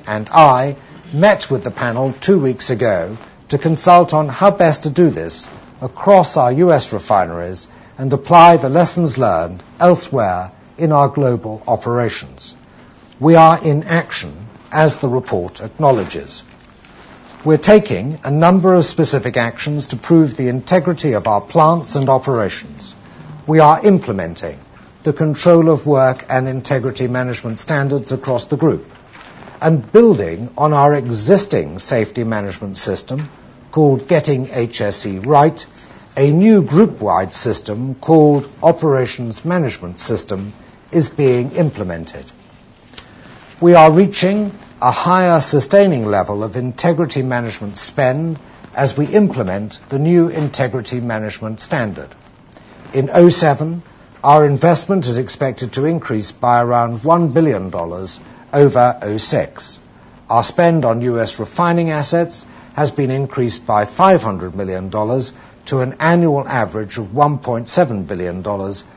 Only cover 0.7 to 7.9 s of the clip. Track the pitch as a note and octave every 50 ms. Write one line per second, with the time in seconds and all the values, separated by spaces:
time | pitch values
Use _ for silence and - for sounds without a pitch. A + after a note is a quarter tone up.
0.7 | C#3+ - - - - - - - E3 D3 F3+ G#3+ G3+ - - - C3+ B2+ - B2
1.7 | - - C3 A#2+ A2+ A#2+ C3 C3+ - - - - G3+ F3+ C#3 C3 B2 - - -
2.7 | B2+ G#2 B2+ A2+ G2+ F2 E2 F#2 A2 A#2 - - - _ _ - D3 C#3+ - D#3+
3.7 | D#3+ D3 - F3+ F3 F3 F3 - - D#3 D3+ C#3+ B2+ - F#3+ G3+ G3 G3+ F3+ E3
4.7 | D3 - - D3+ C3+ F3 F3+ D#3 G2+ E2+ E2 E2+ - - - - - - - -
5.7 | - - C3 B2 - - - G3 G3+ F#3+ E3 - - D#3+ B2+ B2 B2+ C#3+ F3+ F3+
6.7 | D#3+ C#3 B2 - A2+ G2+ - - G#2+ G2 F2+ E2+ E2 E2+ E2+ F2+ F#2 F2+ - -
7.7 | - - - -